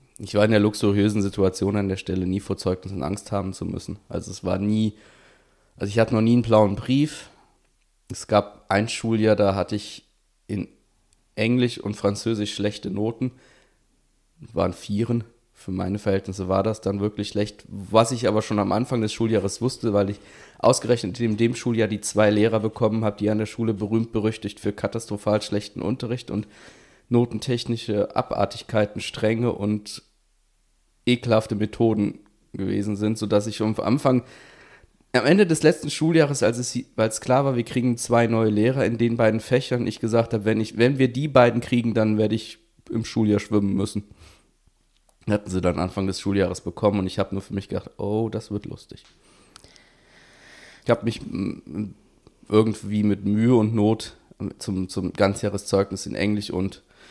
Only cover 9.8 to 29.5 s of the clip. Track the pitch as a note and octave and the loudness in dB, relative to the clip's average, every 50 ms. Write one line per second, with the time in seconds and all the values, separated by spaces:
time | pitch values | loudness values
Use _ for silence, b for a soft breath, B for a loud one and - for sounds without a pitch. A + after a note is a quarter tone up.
9.8 | - - - - - _ _ _ _ _ _ _ _ - G2+ G2+ - - _ _ | -8 -10 -18 -20 -20 _ _ _ _ _ _ _ _ -8 -6 -6 -6 -8 _ _
10.8 | _ _ _ _ _ _ _ _ _ _ _ - A2 A2+ B2 B2 B2 A#2+ - - | _ _ _ _ _ _ _ _ _ _ _ -2 0 2 2 2 0 0 -2 -4
11.8 | - G#2 G#2 - - G2+ G#2 G2+ - A2+ A2+ G#2 G#2 G#2 - G2 G2 G#2+ - - | -8 -8 -4 -2 0 0 0 0 -2 -2 -2 -2 -2 -4 -4 -4 -4 -4 -4 -6
12.8 | - G2+ F#2+ G2+ G#2+ A2+ A#2+ - C3 B2 b b b b b b b b b b | -8 -6 -4 -4 -4 -4 -4 -4 -6 -6 b b b b b b b b b b
13.8 | b b _ _ _ _ _ _ _ _ _ - - - - E2+ F2+ F#2 F#2 - | b b _ _ _ _ _ _ _ _ _ -20 -20 -6 -2 0 0 0 -2 -6
14.8 | - - G2+ G#2 A#2 A#2 A#2 A#2 G#2+ - _ _ _ _ _ - - G2 F#2 F#2 | -6 -4 -2 -2 0 0 -2 -2 -4 -8 _ _ _ _ _ -16 -10 -8 -6 -4
15.8 | F#2 F#2 G2+ G2+ - G#2 F#2+ G2 - - F#2 G2+ F#2 F2+ F#2+ G2 G2 A2 G#2+ - | -4 -4 -4 -4 -2 0 0 0 -2 -6 -8 -6 -2 0 0 2 2 0 -2 -4
16.8 | - G2+ G2+ G2 G2+ G#2+ G#2+ - G2+ - - G#2 G#2+ G#2+ - - - - - G2+ | -4 -4 -2 -2 -2 -2 -4 -4 -8 -4 -4 -4 -4 -4 -6 -14 -20 -16 -16 -14
17.8 | F#2+ G#2+ G#2+ A2 A#2+ B2 C3 A2+ A#2 G2+ G#2 A2 - - A2 G#2 G2 G2 G2 G#2+ | -4 2 4 4 4 4 2 0 0 2 2 2 0 0 0 0 2 2 2 0
18.8 | B2+ - C3 A#2 A2 G#2 - - A2+ A2+ A2+ G2+ F#2+ G2+ - - A2+ B2+ - - | 0 0 -2 -2 -2 -2 -2 -2 0 0 2 0 0 -2 -2 -2 -4 -4 -4 -2
19.8 | - A2 G2+ G2+ G2+ G2 G#2 B B B B B B B B B - A#2+ C3 - | -2 2 2 2 2 2 -2 B B B B B B B B B 2 4 4 4
20.8 | - A2+ B2 A2+ - F#2 - - A#2 A2+ G#2+ G2+ A#2 A#2 B2 - - B2 A2+ A2 | 2 0 0 0 -2 -4 -4 -2 -2 -2 0 2 0 0 0 -2 -2 -2 0 2
21.8 | G#2+ G2 G#2+ G2+ - - - G#2 G#2+ G#2 G#2+ G#2 G#2+ A2+ A2 A2 G#2+ A2 - - | 0 0 -2 -4 -6 -2 2 4 4 6 6 4 4 2 2 0 -2 -2 -2 0
22.8 | B2 G#2+ A2 A2+ A2 G#2 G#2 - G#2 G#2+ G#2+ G#2+ G#2+ - - - A2+ A2+ G#2+ F#2+ | 0 0 2 0 -2 -2 -2 -2 0 0 0 0 -2 -4 -4 -4 -2 -2 -2 -2
23.8 | G#2+ G2+ A2+ A2+ A2+ A#2 - A2 G2+ A2 A2+ - - G2+ - - - G#2+ G#2 - | -2 0 0 0 0 -2 -2 0 0 0 -2 -4 -8 -10 -8 -6 -6 -6 -4 -2
24.8 | - G#2 - A2 - - G#2+ G2+ - G#2+ G#2 G#2+ - - - G#2+ - - - - | -4 -4 -4 -6 -8 -8 -8 -4 0 0 0 0 0 -2 -4 -4 -6 -6 -8 -6
25.8 | - G2 - - - A2 A#2+ B2+ - - - G#2 - b b b b b b b | -4 -4 -4 -4 -4 -6 -6 -6 -6 -6 -6 -6 -6 b b b b b b b
26.8 | b b b b b - A#2+ A#2+ B2 A#2+ - G#2+ - C3+ B2 A#2+ - A#2+ A#2 A2+ | b b b b b 0 2 2 2 2 -2 -6 -4 -4 -4 -4 -2 -4 -6 -4
27.8 | - - G#2 G#2 - - - - - - - - G2 - - - - - - G#2+ | -4 -2 0 0 0 0 -2 -4 -4 -2 -2 -2 -2 -2 -4 -8 -8 -2 0 0
28.8 | G#2 - - G2+ - - - - A2 A2 A2+ A2+ B2 A#2+ | 0 0 -2 -8 -10 -10 -4 -2 0 0 2 2 0 0